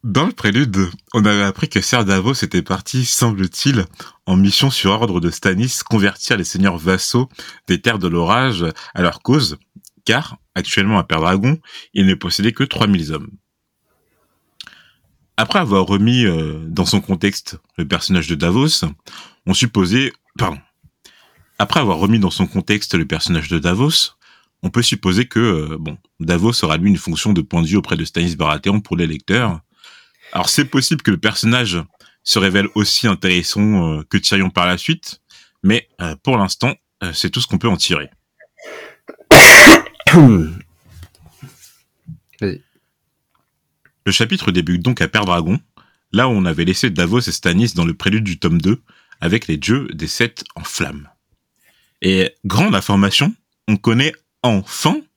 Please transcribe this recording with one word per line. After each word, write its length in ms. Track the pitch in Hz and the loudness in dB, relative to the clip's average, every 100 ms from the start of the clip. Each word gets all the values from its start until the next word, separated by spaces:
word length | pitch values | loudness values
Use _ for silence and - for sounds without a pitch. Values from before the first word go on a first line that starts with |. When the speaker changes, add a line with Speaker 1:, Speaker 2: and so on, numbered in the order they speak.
Speaker 1:
Dans 200 | 120 101 175 | 0 0 0
le 60 | |
prélude, 560 | - 104 107 139 98 92 - _ | 0 0 0 0 0 -2 -4 _
on 100 | 120 | 2
avait 180 | 104 104 | 2 2
appris 260 | 101 - - | 0 -2 -2
que 120 | 107 | -2
Ser 240 | - 127 | 0 0
Davos 300 | 101 95 101 | 2 0 0
était 280 | 135 92 92 | -2 -2 -2
parti, 420 | - 92 - 131 | -2 -6 -4 -4
semble-t-il, 800 | 127 - 120 101 92 - 139 123 90 - - _ - | -2 0 0 0 -4 -2 -2 0 -2 -10 -20 _ 0
en 100 | 92 | 2
mission 340 | 98 - 135 | 4 2 0
sur 220 | 127 98 | 0 0
ordre 280 | 107 117 87 | 0 0 0
de 100 | 85 | -2
Stannis, 500 | - 101 92 127 - | -2 -2 0 -2 -4
convertir 520 | - 110 98 - - 113 | -2 0 0 -2 -4 -4
les 80 | |
seigneurs 340 | 85 90 98 85 | -2 0 0 0
vassaux 500 | 80 92 - 120 127 - - - - | -2 -2 0 -2 -2 -8 -20 -20 -4
des 140 | 92 | -2
terres 180 | - 110 | 0 -2
de 80 | 90 | -2
l'orage 580 | 85 85 117 131 95 82 - - | 0 0 0 0 -2 -4 -6 -14
à 80 | - | -2
leur 180 | 87 - | -2 -2
cause, 360 | - 143 113 73 _ - - _ | 0 0 0 -8 _ -20 -20 _
car, 320 | - 120 165 - _ | -2 -2 -4 -16 _
actuellement 440 | 95 92 - 98 107 | -10 -4 -2 0 0
à 60 | |
Perdragon, 540 | 85 80 82 95 120 160 - - - | 0 -2 0 0 0 -2 -6 -20 -8
il 140 | 101 95 | 0 2
ne 80 | |
possédait 380 | 95 90 - 107 | 2 -4 -2 -2
que 100 | - | -2
trois 240 | 135 - 107 | -4 0 0
mille 260 | 98 76 | 0 -2
hommes. 180 | 78 71 - _ _ _ _ _ _ _ _ _ _ _ _ - - _ _ _ _ _ - | -8 -10 -20 _ _ _ _ _ _ _ _ _ _ _ _ -20 -20 _ _ _ _ _ -6
Après 220 | 110 202 | -2 -2
avoir 260 | 156 98 92 | 2 2 2
remis, 380 | 101 110 123 | 2 2 2
euh, 360 | 110 82 78 76 80 | 2 0 -4 -8 -8
dans 180 | 82 85 | -4 0
son 140 | 104 | -2
contexte 580 | - 92 101 - - 85 _ - | -2 -2 -2 -4 -14 -18 _ -10
le 100 | 78 | -4
personnage 420 | 85 - 90 76 | -4 0 -2 0
de 80 | 80 | -2
Davos, 480 | 85 104 151 - - - - - - _ | 0 0 0 -2 -4 -8 -20 -20 -20 _
on 100 | - | -4
supposait, 580 | 190 120 101 87 117 135 - _ - | -2 0 0 2 0 -2 -8 _ -6
pardon, 200 | 95 69 _ _ _ _ - _ _ _ _ - | -6 -6 _ _ _ _ -20 _ _ _ _ -6
après 220 | 101 165 | -2 0
avoir 180 | 117 82 | 0 0
remis 220 | 98 113 | 2 2
dans 100 | 95 | 0
son 160 | - 92 | 0 -2
contexte 480 | 98 - 104 - | -2 -2 -4 -2
le 120 | 82 78 | -2 -2
personnage 420 | 80 - 82 76 | -4 -2 -4 -2
de 100 | 85 | -2
Davos, 540 | 87 92 143 - - _ _ _ _ _ | -2 0 0 0 -2 _ _ _ _ _
on 80 | 180 | -4
peut 120 | - | -2
supposer 440 | 117 107 95 92 127 | -2 -2 0 0 0
que, 140 | - | 0
euh, 360 | 117 82 76 78 | 0 0 -4 -8
bon, 180 | 78 71 _ _ | -10 -12 _ _
Davos 440 | 80 87 104 117 | -2 0 0 0
aura 120 | 82 78 | -2 2
lui 140 | 98 | 2
une 60 | 87 | 2
fonction 360 | - 80 107 | -2 -4 0
de 100 | 92 | 0
point 180 | 76 85 | 0 -2
de 40 | 80 | 0
vue 100 | 101 | 0
auprès 200 | - 80 | -2 -4
de 80 | |
Stannis 320 | 80 - 87 82 | -4 -4 -4 -2
Baratheon 440 | 80 76 95 104 | -2 -2 -2 -2
pour 160 | 101 87 | -2 -4
les 100 | 82 | -2
lecteurs, 540 | 78 - 107 117 82 _ _ - - _ _ - - | -4 -2 0 0 -4 _ _ -20 -20 _ _ -10 -6
alors, 140 | 90 | -2
c'est 160 | - 139 | -2 0
possible 340 | 139 - 156 | -2 -2 -2
que 100 | - | -2
le 60 | 95 | 0
personnage 640 | 107 101 113 123 113 87 78 _ _ _ | -2 -2 0 0 0 -4 -8 _ _ _
se 160 | - - | -2 0
révèle 300 | 95 98 101 | 2 2 0
aussi 320 | 107 101 - 113 | 0 0 0 0
intéressant, 880 | 92 92 90 85 107 107 104 82 78 | 0 0 0 -2 -2 2 2 0 -4
euh, 20 | |
que 160 | 76 98 | -4 -4
Tyrion 320 | - 98 95 | -2 0 0
par 160 | 90 90 | 0 0
la 100 | 90 | -2
suite, 460 | - 90 - - _ - _ _ | -4 -6 -8 -20 _ -20 _ _
mais, 260 | 95 117 - _ | 0 0 -4 _
euh, 120 | 87 76 | -10 -6
pour 140 | - 123 | -2 0
l'instant, 380 | 95 - 123 - _ _ | 0 -2 -4 -6 _ _
euh, 80 | 90 | -10
c'est 160 | 82 92 | -6 -4
tout 100 | - | -4
ce 60 | - | -4
qu'on 100 | 95 | -2
peut 120 | 117 | -2
en 80 | 90 | -2
tirer. 320 | - 78 73 _ _ _ _ _ - - - _ - - _ | -2 -4 -6 _ _ _ _ _ -20 -18 -20 _ -20 -20 _
Speaker 2:
<coughs> 840 | - - - - - - _ - 170 139 98 78 87 - _ _ - - _ 80 _ 135 - - _ _ _ - 160 _ _ | 8 10 10 10 8 4 _ 6 10 10 8 2 -6 -16 _ _ -20 -20 _ -20 _ -20 -20 -20 _ _ _ -20 -20 _ _
Vas-y. 220 | 101 - _ _ _ _ _ _ _ _ _ _ _ _ _ _ | -6 -6 _ _ _ _ _ _ _ _ _ _ _ _ _ _
Speaker 1:
Le 80 | - | -4
chapitre 380 | 98 113 95 - | 0 -2 -2 0
débute 300 | 90 82 87 | 0 0 0
donc 180 | 87 123 | 0 0
à 80 | 87 | 0
Père 160 | 110 | 0
Dragon, 340 | 101 87 82 98 _ _ _ _ _ | 0 0 0 -2 _ _ _ _ _
là 160 | 101 127 | 0 2
où 40 | |
on 120 | 110 | 2
avait 220 | 90 78 85 | 0 0 0
laissé 240 | 92 123 | 0 -2
Davos 300 | 82 87 120 | 0 0 0
et 120 | - | -2
Stannis 400 | - - 87 117 | -4 0 2 0
dans 120 | 90 82 | 0 -2
le 80 | |
prélude 300 | 80 98 110 | -2 -2 -2
du 140 | 107 82 | -2 -4
tome 220 | 87 85 | 0 0
deux, 220 | 85 120 _ _ _ - | 0 -2 _ _ _ -8
avec 240 | 85 107 - | -2 -2 -2
les 100 | - | -6
dieux 320 | - 127 135 | -2 -2 -4
des 120 | 82 78 | -10 -10
sept 380 | - 120 - - | -4 -4 -4 -18
en 100 | - | -16
flammes. 440 | 78 - 71 73 73 _ _ _ _ _ _ _ _ _ | -12 -8 -8 -8 -18 _ _ _ _ _ _ _ _ _
Et 320 | 92 95 92 _ | -2 0 0 _
grande 300 | 101 98 107 | -4 0 2
information, 600 | 98 - 101 98 - 156 226 _ _ - | 0 0 2 2 2 0 -4 _ _ -4
on 80 | 104 | -2
connaît 360 | - 117 147 - _ _ | 2 0 0 -4 _ _
enfin 580 | 123 104 98 - 151 294 294 | 0 0 -4 -2 -2 -2 -8